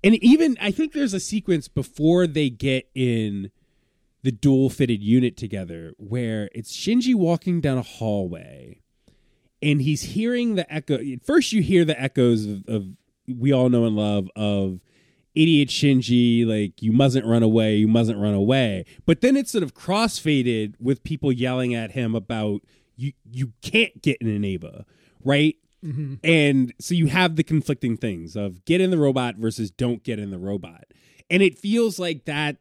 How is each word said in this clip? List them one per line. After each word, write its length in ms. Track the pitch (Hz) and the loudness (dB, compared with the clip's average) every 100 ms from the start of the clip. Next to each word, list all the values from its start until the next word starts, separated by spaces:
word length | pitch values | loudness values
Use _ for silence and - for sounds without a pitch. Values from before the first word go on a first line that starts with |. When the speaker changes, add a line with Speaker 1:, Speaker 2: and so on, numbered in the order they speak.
Speaker 1:
And 120 | 196 220 | 4 6
even, 400 | 233 302 330 247 | 6 6 6 2
I 100 | 202 | -2
think 200 | 185 311 | -2 -4
there's 220 | 302 269 | -2 -2
a 60 | 190 | -4
sequence 480 | - 214 - 165 - | -4 -6 -2 -2 -2
before 580 | - 131 - 156 175 175 | -8 -8 0 2 4 2
they 240 | 147 143 | 0 -2
get 380 | 117 135 131 - | -2 -2 -2 -4
in 560 | 131 127 117 110 101 98 _ _ _ _ _ _ _ | -2 0 0 -2 -4 -8 _ _ _ _ _ _ _
the 80 | 131 | -6
dual 360 | 113 143 135 135 | 0 2 4 2
fitted 320 | - 127 110 | 0 -2 0
unit 340 | 101 123 123 - | 2 2 2 -4
together 560 | 107 101 90 82 80 - | -10 -8 -10 -12 -16 -18
where 520 | 101 123 117 110 101 | -10 -6 -4 -4 -6
it's 240 | - 104 - | -12 -14 -8
Shinji 380 | - 240 247 | -2 0 2
walking 460 | 240 170 170 185 175 | 2 2 0 -2 -2
down 180 | 143 131 | 0 -2
a 40 | |
hallway 1000 | 110 - 110 101 92 85 85 67 62 - _ _ _ _ _ _ _ _ | -6 -6 -4 -2 -4 -8 -16 -20 -20 -20 _ _ _ _ _ _ _ _
and 220 | 151 147 | -2 0
he's 200 | 135 151 | 0 -2
hearing 520 | - - 226 247 240 196 | -4 -4 -2 -2 -2 -2
the 160 | 165 | -4
echo. 220 | 156 - 180 | -8 -4 -4
At 280 | 143 123 | -4 -10
first 280 | - 311 - | 2 2 2
you 100 | 220 | 0
hear 220 | 143 185 | 2 4
the 160 | 160 135 | 4 0
echoes 460 | 135 - 123 117 104 | -2 2 4 4 0
of, 180 | 101 101 | -8 -6
of 180 | 110 95 - _ _ - | -6 -6 -16 _ _ -12
we 240 | 123 131 | -2 0
all 160 | 131 127 | 2 4
know 160 | 120 | 2
and 100 | 117 104 | 2 0
love 320 | 104 104 92 | 0 -2 -4
of 460 | 107 104 101 95 92 _ _ _ _ _ 156 | -4 -2 0 -2 -6 _ _ _ _ _ 2
idiot 320 | 160 151 139 | 4 4 2
Shinji, 760 | - 143 131 113 123 120 117 | 0 2 2 2 2 4 2
like, 380 | 117 107 104 - | 2 0 -2 -4
"You 80 | 110 | 0
mustn't 320 | 117 139 127 110 | 4 4 2 2
run 180 | 117 | 2
away, 320 | 113 113 110 104 | 4 4 2 2
you 100 | 107 | 4
mustn't 300 | 113 113 101 | 4 2 0
run 160 | 104 | 0
away." 500 | 101 101 135 117 95 - - - | 0 2 2 0 -4 -10 -8 -2
But 140 | 165 | 2
then 140 | 247 277 | 2 2
it's 160 | - | 0
sort 100 | 226 | -4
of 120 | 151 | -4
crossfaded 1000 | - - 202 226 - 160 143 123 113 107 - | -8 -4 -2 -2 -2 0 0 0 -2 -4 -6
with 240 | 120 139 | -4 -4
people 260 | - 156 147 | -4 -4 -2
yelling 420 | 123 127 127 127 | -2 -2 -2 -2
at 180 | 117 110 | -4 -6
him 220 | 131 117 113 | -6 -4 -4
about, 460 | 95 113 107 101 _ _ _ - | -4 -4 -4 -6 _ _ _ -10
"You, 160 | 135 - 110 | -10 -10 -18
you 220 | 123 131 _ | -10 -10 _
can't 400 | - 220 220 - | -2 0 0 -2
get 160 | 151 127 | -4 -2
in 80 | 113 | -4
an 160 | 104 | -2
Eva," 400 | 101 92 82 - - _ _ _ | -4 -6 -10 -18 -20 _ _ _
right? 300 | 131 143 151 - _ _ | -2 2 2 0 _ _
Speaker 2:
Mm-hmm. 300 | 165 135 143 135 | -12 -8 -10 -4
Speaker 1:
And 500 | 160 165 147 135 123 - | 2 4 4 4 0 -4
so 140 | - | -4
you 120 | 180 156 | 0 2
have 280 | 165 180 160 | 2 0 0
the 60 | |
conflicting 520 | 160 160 - 139 123 110 | 0 0 0 -4 -2 -2
things 400 | 117 87 80 104 | -4 -6 -10 -6
of 280 | 101 90 | -6 -8
get 160 | - 175 | -2 0
in 100 | 185 | 2
the 80 | 175 | 2
robot 380 | 143 131 123 98 | 2 2 -2 -4
versus 340 | 113 113 107 | -4 -4 -8
don't 320 | - 120 117 | -4 -4 -4
get 140 | - 107 | -6 -8
in 100 | 101 | -8
the 80 | 92 | -8
robot. 460 | 95 101 87 85 _ _ _ _ _ | -6 -6 -8 -20 _ _ _ _ _
And 120 | 175 | 2
it 160 | 190 135 | 2 0
feels 400 | 202 233 226 185 | -2 0 0 -2
like 260 | 175 160 - | -6 -6 -6
that 320 | 147 151 139 | -4 -4 -6